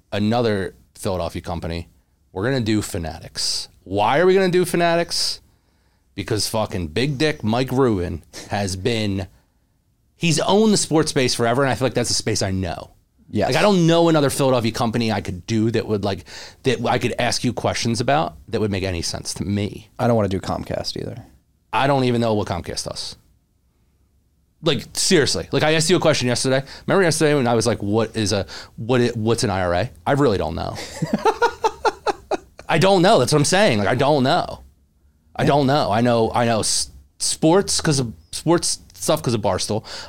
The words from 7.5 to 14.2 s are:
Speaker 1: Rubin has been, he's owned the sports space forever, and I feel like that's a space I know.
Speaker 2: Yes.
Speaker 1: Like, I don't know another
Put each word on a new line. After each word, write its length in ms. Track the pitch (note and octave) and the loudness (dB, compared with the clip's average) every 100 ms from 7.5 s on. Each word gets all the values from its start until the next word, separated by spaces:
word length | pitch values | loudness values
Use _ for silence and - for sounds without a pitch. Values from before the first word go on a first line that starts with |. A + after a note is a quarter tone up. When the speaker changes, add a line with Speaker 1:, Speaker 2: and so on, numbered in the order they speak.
| A#2 C3 | -2 0
Speaker 1:
Rubin 500 | B2 C3 G2+ F2 E2+ - - - | 2 2 2 -2 -8 -12 -18 -8
has 240 | G#2 G2+ F#2 | -4 -4 -4
been, 520 | G2 A#2 G#2+ G2 F#2 _ _ _ _ _ _ _ _ - | -2 -2 -2 -4 -6 _ _ _ _ _ _ _ _ -4
he's 220 | E3+ D#3+ | 0 0
owned 320 | - G3 A3 | 2 4 4
the 40 | G3 | 2
sports 320 | - D#3 D#3 | 2 2 2
space 240 | D3 B2+ | 0 0
forever, 280 | - A#2 A#2+ | 0 0 2
and 80 | C#3 | 0
I 40 | |
feel 120 | A#2 B2+ | 0 -2
like 80 | |
that's 160 | B2 A#2+ | -2 -2
a 40 | |
space 280 | - - G#2+ | -2 -2 -2
I 80 | G2+ | -2
know. 400 | F#2+ F2+ - - _ _ _ - | -2 -4 -6 -12 _ _ _ -6
Speaker 2:
Yes. 180 | G3+ E3 | -2 0
Speaker 1:
Like, 80 | D#3 | 4
I 60 | |
don't 240 | G3+ F#3+ E3 | 4 4 4
know 220 | E3 E3+ | 6 6
another 180 | D#3+ | 4